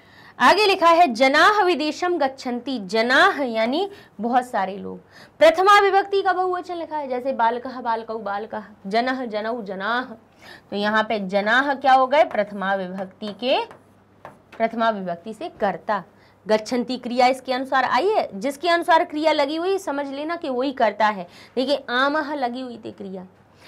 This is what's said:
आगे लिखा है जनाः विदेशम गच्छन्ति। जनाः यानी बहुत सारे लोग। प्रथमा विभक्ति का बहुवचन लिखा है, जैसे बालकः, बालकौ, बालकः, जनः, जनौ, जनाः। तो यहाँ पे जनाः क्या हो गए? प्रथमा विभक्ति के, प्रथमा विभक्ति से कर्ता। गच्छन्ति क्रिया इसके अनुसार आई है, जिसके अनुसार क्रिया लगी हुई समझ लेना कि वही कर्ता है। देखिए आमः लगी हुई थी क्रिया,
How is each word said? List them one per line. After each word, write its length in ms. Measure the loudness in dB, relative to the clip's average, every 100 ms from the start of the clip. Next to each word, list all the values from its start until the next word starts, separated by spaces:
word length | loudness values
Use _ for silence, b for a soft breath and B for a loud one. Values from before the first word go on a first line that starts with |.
| b b b 2
आगे 260 | 4 6 4
लिखा 220 | 4 6
है 200 | 6 4
जनाः 560 | 4 4 6 6 6
विदेशम 540 | 2 2 -2 -2 -2 0
गच्छन्ति। 640 | -2 -4 -8 -8 -6 -8
जनाः 640 | -2 0 2 4 4 2
यानी 480 | -2 -2 -2 -2 -4 B B -8
बहुत 240 | -2 0 0
सारे 320 | -4 -4 -6
लोग। 220 | -12 -14 -18 B B _
प्रथमा 400 | 4 6 6 6
विभक्ति 420 | 6 4 2 0
का 120 | 0
बहुवचन 420 | 0 0 -4 -6 -10
लिखा 220 | -6 -6
है, 100 | -4
जैसे 260 | -4 -4
बालकः, 480 | 0 0 0 -6 -8
बालकौ, 360 | -4 -4 -6 -8
बालकः, 460 | -8 -8 -8 -12 -12 -16 -4
जनः, 380 | -2 0 -2 -4
जनौ, 360 | -6 -6 -6
जनाः। 420 | -8 -8 -4 -4 -6 -14 _ B B B _
तो 60 | -4
यहाँ 280 | 0 0
पे 160 | 0 -2
जनाः 540 | -2 -2 2 2 2
क्या 200 | 0 4
हो 140 | 4 4
गए? 160 | 4
प्रथमा 520 | 2 0 -4 -4 -4 -2
विभक्ति 520 | -4 -8 -10 -10 -12
के, 380 | -6 -2 -2 -2 -12 _ _ _ _ -20 -20 _ -4
प्रथमा 320 | -4 0 -2
विभक्ति 440 | -2 -6 -10 -10
से 160 | -12 -12
कर्ता। 540 | -4 -4 -4 -4 -6 -6 b b b -2
गच्छन्ति 500 | -2 0 -4 -4 -8
क्रिया 300 | -6 2 2
इसके 260 | 2 -2
अनुसार 300 | -6 -2 0
आई 260 | 2 0 2
है, 300 | 0 -2 -4
जिसके 300 | -6 -4 0
अनुसार 340 | 0 4 2
क्रिया 280 | 2 0 0
लगी 240 | 2 0 -2
हुई 220 | -2 -2
समझ 300 | -4 -6 -6
लेना 280 | -8 -8 -6
कि 140 | -4
वही 220 | -4 -4
कर्ता 360 | 0 0 2 0
है। 200 | -2 -10 B B -6
देखिए 280 | -2 -2 -2
आमः 440 | 0 0 0 -4
लगी 280 | -4 -6 -6
हुई 200 | -10 -12 -14
थी 60 |
क्रिया, 360 | -14 -14 -14 -16 _ _ B